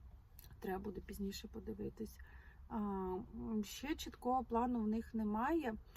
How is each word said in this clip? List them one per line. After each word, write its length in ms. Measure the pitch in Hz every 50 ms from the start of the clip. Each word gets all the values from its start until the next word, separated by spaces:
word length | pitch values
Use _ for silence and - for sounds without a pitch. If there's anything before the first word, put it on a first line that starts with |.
| - - - - - - - - - - - -
Треба 200 | - 196 185 190
буде 220 | 196 208 185 196
пізніше 460 | 190 - 202 190 202 196 202 - - 214
подивитись. 680 | - 220 190 214 214 196 208 233 226 - 220 214 - - - - - - - - - - - -
А, 80 | - 226 208 202 196 190 185 185 185 185 - - -
м, 280 | 233 240 233 226 214 202
ще 320 | - - - - 277 320
чіткого 480 | - - 269 - - - 247 254 262 240
плану 360 | - 226 226 240 254 247 233
в 80 | 214 214
них 260 | 214 226 226 - -
немає. 600 | 226 214 208 208 214 233 277 330 339 294 240 220 208 - - -